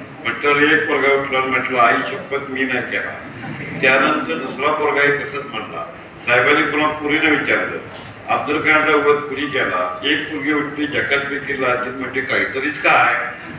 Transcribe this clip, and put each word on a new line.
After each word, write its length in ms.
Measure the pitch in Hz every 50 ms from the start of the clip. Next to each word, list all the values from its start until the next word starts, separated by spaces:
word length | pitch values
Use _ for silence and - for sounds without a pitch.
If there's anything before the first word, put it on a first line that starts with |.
| - - - - -
म्हटलं, 500 | 120 - - 143 143 143 143 147 151 156
एक 140 | 151 - 156
पोरगा 340 | 147 135 135 135 139 139
उठला 180 | 139 131 131 131
आणि 80 | 131 131
म्हटलं, 320 | 131 127 127 127 131 123
"आई 140 | 123 - 139 135 131 -
शपथ, 380 | 135 143 - - 139 139 139 131
मी 140 | 131 131 131
नाही 180 | 127 127 123
केला." 380 | 110 107 104 104 - - - - - - - - - - - - - - - -
त्यानंतर 520 | 135 131 131 135 135 - 156 - - - 123
दुसरा 380 | 123 131 131 127 131 139 147
पोरगाही 400 | 151 151 151 147 139 139 143 143
तसंच 320 | 143 139 - - 143 139 135 - -
म्हटला. 320 | - - - - - - - - - - - - - - -
साहेबांनी 440 | 120 123 - 143 147 156 156 -
पुन्हा 180 | 147 147 151 151
पुरीनं 400 | - - 147 147 147 156 160 151
विचारलं, 480 | 147 135 127 123 110 107 - - - - - - - - - - - - - -
"अफजल 300 | 117 117 120 135 147 156
खानचा 380 | 139 151 156 151 147 156 151
वध 200 | 147 143 147 147
कुणी 300 | 143 143 139 135 131 143
केला?" 540 | 139 135 131 117 - - - 90 90 - - 131
एक 280 | 143 151 151 151 147
पोरगी 220 | 156 147 135 147 151
उठली, 340 | 147 143 143 143 143 147 143
झकास 360 | - 160 - 139 139 143 139
बेकीला 440 | - 139 135 - 135 135 131 135 127
हातीत 260 | 123 123 123 127 127
म्हटली, 280 | 135 131 123 127 135
"काहीतरीच 600 | 131 131 135 127 127 127 - 135 131 147 143 -
काय, 340 | - 160 156 - - - - - - - - - - - -